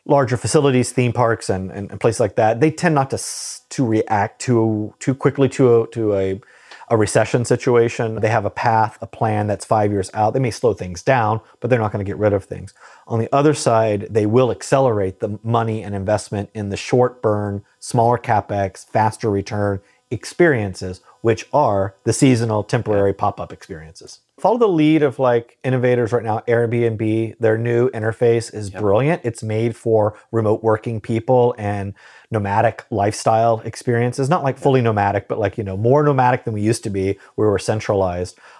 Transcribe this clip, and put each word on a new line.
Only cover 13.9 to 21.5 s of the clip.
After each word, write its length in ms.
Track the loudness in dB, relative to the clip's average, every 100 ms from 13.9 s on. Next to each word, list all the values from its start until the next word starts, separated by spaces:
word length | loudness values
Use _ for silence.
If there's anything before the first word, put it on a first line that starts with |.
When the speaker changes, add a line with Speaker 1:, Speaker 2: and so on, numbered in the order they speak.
| -2 -2
Speaker 1:
they 160 | 0
will 260 | 2 4 2
accelerate 680 | 0 0 2 2 2 -2 -4
the 180 | -8 -6
money 400 | -2 0 0 -4
and 120 | -6
investment 540 | -6 -2 -2 -2 -8 -8
in 160 | -8 -8
the 80 | -6
short 420 | 0 2 2 0
burn, 420 | -2 0 -2 -6 -10 _
smaller 380 | -4 2 2 2
capex, 680 | 0 -2 0 -2 -4 -6 -4
faster 440 | 0 0 0 -2
return 500 | -2 -2 -2 -2 -2 _ _ -12
experiences, 920 | -10 -6 2 2 2 -2 -8 -10 -12 _ _
which 260 | 0 0 0